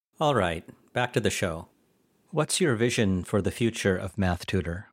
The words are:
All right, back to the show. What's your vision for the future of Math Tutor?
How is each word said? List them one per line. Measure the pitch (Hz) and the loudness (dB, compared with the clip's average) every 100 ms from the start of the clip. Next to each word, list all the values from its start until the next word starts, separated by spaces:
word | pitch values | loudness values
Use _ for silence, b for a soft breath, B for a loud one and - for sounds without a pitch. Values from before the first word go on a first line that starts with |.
| _ - | _ -2
All | 151 | 2
right, | 127 87 82 - - _ | 2 2 -2 -8 -20 _
back | 123 123 | -4 0
to | 127 | 0
the | 101 | 0
show. | - 92 80 - _ _ _ _ _ - | 0 -4 -4 -10 _ _ _ _ _ -6
What's | 156 156 - | -4 -2 0
your | 170 | 2
vision | 110 120 120 101 92 | 2 2 2 2 0
for | 87 104 | 0 0
the | 95 | 0
future | - 113 113 101 92 | 0 -2 0 0 0
of | 98 - | -2 0
Math | 92 87 - | 0 0 -2
Tutor? | 95 82 87 - | -2 -2 -8 -10